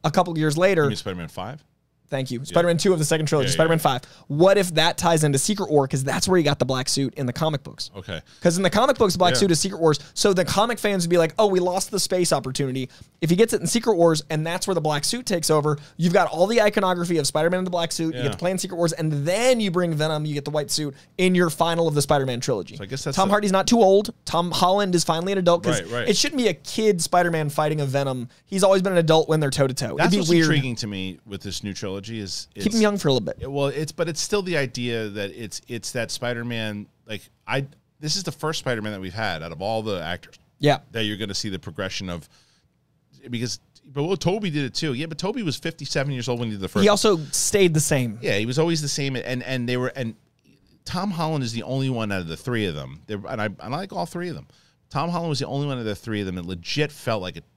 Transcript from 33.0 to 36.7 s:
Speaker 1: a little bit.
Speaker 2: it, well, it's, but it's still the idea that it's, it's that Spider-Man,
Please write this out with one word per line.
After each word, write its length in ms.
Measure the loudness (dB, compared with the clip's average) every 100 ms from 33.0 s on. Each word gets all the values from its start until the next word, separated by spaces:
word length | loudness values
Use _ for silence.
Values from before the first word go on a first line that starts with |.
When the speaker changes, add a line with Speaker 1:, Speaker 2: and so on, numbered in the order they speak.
| 0
Speaker 1:
a 40 |
little 140 | 0 -2
bit. 120 | -8
Speaker 2:
it, 100 | -8
well, 160 | -4 -4
it's, 240 | -4 -8
but 180 | -4 -4
it's 120 | -4
still 200 | -2 -2
the 140 | -2 -2
idea 520 | -2 -4 -4 -4 -6
that 240 | -6 -8
it's, 280 | -8 -14 -14 _
it's 240 | -10 -8
that 220 | -6 -6
Spider-Man, 760 | -6 -6 -6 -6 -6 -6